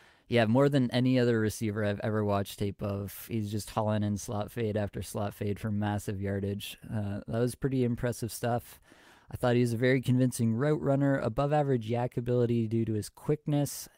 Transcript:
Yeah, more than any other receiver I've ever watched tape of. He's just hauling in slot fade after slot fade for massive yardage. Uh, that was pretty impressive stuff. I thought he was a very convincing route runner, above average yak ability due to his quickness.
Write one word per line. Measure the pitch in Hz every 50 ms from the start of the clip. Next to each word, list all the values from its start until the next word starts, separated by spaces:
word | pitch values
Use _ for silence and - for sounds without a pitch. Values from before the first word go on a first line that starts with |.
| - - _ _ _ _
Yeah, | 120 120 113
more | 107 113 131 139 143
than | 143 143 127 117
any | - 123 123 127 131 127
other | 120 123 117 110
receiver | 110 107 - - 113 107 101 110 107
I've | 104 101 98
ever | - 113 107 107 104
watched | 101 101 101 101 - - -
tape | 107 101 95 -
of. | - 101 101 101 101 95 - - - -
He's | - 113 104 101
just | 107 104 - -
hauling | - 117 110 107 107 107
in | 104 104 104 98
slot | - - 113 104 107 -
fade | - 120 117 107 101 110
after | 104 98 - -
slot | 95 - - 110 104 101 -
fade | - 107 104 101 98
for | - 113
massive | 104 104 107 104 104 101 - - 104 95
yardage. | 98 98 98 98 98 98 101 101 - - - - - -
Uh, | - 110 104 101 101 104 - -
that | 117 117
was | 123 123 117
pretty | - - 139 131 131 123
impressive | 120 120 - - 120 110 - - 110
stuff. | - - - 120 120 120 - - - - - - - - - - - - _ _
I | -
thought | - - 123 120
he | 120
was | 123 120 117
a | 110
very | 127 127 131 135
convincing | 120 - 123 123 127 127 - - 120 113 110
route | 113 139 151 156 -
runner, | - 139 139 139 143 139 139 135
above | - 120 113 123 143 143
average | 151 151 147 139 135 120 107 107
yak | 117 117 120 127 -
ability | - 120 123 123 123 120 117 120 117 113 107
due | 113 113 113
to | 110 110
his | 107 98 -
quickness. | - - - - 151 - - - 147 143 143 139 - - - - -